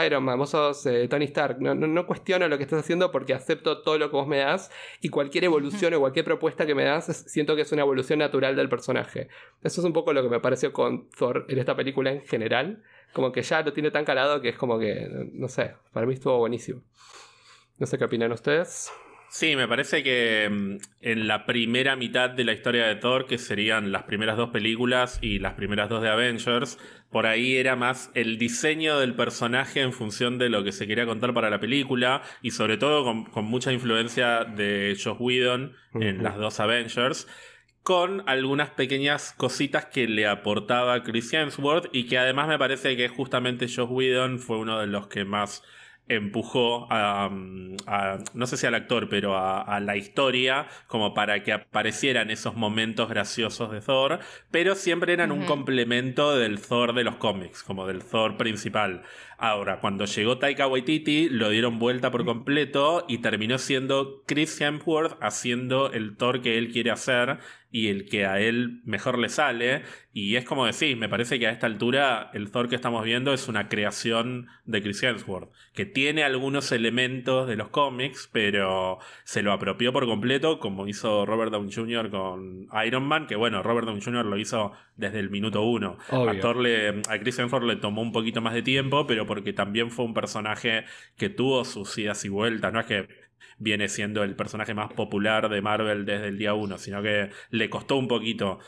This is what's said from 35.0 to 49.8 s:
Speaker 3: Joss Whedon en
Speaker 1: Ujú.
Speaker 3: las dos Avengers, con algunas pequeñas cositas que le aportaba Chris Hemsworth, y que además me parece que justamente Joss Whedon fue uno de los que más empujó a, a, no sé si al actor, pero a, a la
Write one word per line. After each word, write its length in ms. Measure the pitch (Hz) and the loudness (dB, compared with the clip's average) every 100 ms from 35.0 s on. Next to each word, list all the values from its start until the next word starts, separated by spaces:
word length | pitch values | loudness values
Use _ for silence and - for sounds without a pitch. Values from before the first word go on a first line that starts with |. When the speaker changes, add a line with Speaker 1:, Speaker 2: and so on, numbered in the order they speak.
Speaker 3:
Joss 160 | 120 104 | -4 -2
Whedon 540 | 123 127 123 123 143 - _ | 0 2 2 2 -4 -12 _
en 220 | 113 107 95 | -2 -2 0
Speaker 1:
Ujú. 80 | |
Speaker 3:
las 140 | 90 101 | -2 -2
dos 220 | 107 110 | -4 0
Avengers, 680 | 107 120 113 120 131 - - - - - _ _ | 2 2 0 -2 -2 -2 -10 -18 -20 -20 _ _
con 400 | - 180 185 196 139 | 2 2 2 0 0
algunas 440 | 135 131 143 147 | 0 2 0 0
pequeñas 600 | - 131 135 143 147 - - | -2 0 0 0 0 -4 -4
cositas 480 | 123 - 139 151 - | -2 0 0 0 -2
que 220 | 135 113 | 0 0
le 200 | 107 104 | 2 2
aportaba 760 | 98 104 104 104 123 123 123 | 2 0 0 2 2 4 2
Chris 280 | 117 113 117 | 0 -4 0
Hemsworth, 560 | 160 147 - 143 170 - | 0 -2 0 2 2 0
y 140 | 127 120 | -2 0
que 100 | 127 | 2
además 300 | 131 135 156 | 2 2 2
me 100 | 147 | 2
parece 400 | 131 131 139 123 | 0 0 0 0
que 100 | 123 | 0
justamente 580 | 127 131 127 127 123 123 | -2 -2 0 0 -2 -4
Joss 220 | 131 120 | -2 -2
Whedon 480 | 127 131 127 127 123 | 0 2 2 0 -2
fue 180 | 123 110 | -4 -4
uno 220 | 110 110 | -2 -2
de 80 | 104 | -2
los 200 | 101 101 | -4 -4
que 160 | 101 | -4
más 400 | 98 104 101 - - - - - - | -2 0 -2 -6 -16 -20 -20 -12 -2
empujó 800 | 110 104 113 - 131 117 120 120 | -2 0 -4 -2 2 2 0 0
a, 380 | 113 104 101 98 98 92 95 92 95 - | 0 2 2 -2 -4 -10 -12 -12 -12 -4
a, 320 | 101 98 98 - | -2 0 -2 -6
no 140 | 120 127 | -6 -4
sé 100 | 139 | -2
si 80 | 131 | 0
al 80 | |
actor, 360 | 113 104 117 101 | 0 0 -2 0
pero 280 | 101 101 95 | 0 0 0
a, 240 | 95 95 | 0 -2
a 180 | 104 | -2
la 160 | 104 | -2